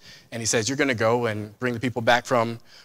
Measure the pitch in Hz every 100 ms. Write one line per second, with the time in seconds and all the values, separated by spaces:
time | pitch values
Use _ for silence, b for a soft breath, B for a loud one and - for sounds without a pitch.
0 | B B B 117 113 127 110 135 139 117
1 | 110 120 120 107 107 - 127 117 127 120
2 | 113 120 - 127 113 117 b b